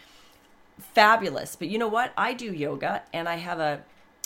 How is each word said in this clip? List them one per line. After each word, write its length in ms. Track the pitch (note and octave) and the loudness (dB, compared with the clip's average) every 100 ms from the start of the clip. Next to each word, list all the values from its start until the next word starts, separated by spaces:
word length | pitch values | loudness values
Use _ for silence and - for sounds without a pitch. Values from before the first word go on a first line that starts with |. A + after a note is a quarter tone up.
| - - - - - - - - | -20 -20 -20 -20 -20 -20 -20 -20
fabulous. 760 | - - G#3 A3 F#3+ C#3 - - | 0 6 8 6 2 -4 -8 -8
But 100 | E3 | -6
you 100 | G#3+ | -2
know 120 | A3+ | 0
what? 240 | A3 B3+ - | 0 -2 -2
I 180 | G#3+ | -2
do 200 | B3 A#3 | -4 -8
yoga, 500 | E3 D3 C#3 D#3+ G3 - | -4 -4 -4 -4 -6 -6
and 160 | E3+ E3+ | -6 -4
I 80 | E3+ | -6
have 240 | F3 E3+ | -6 -2
a, 240 | D3+ C#3+ - - - _ | -2 -2 -10 -20 -20 _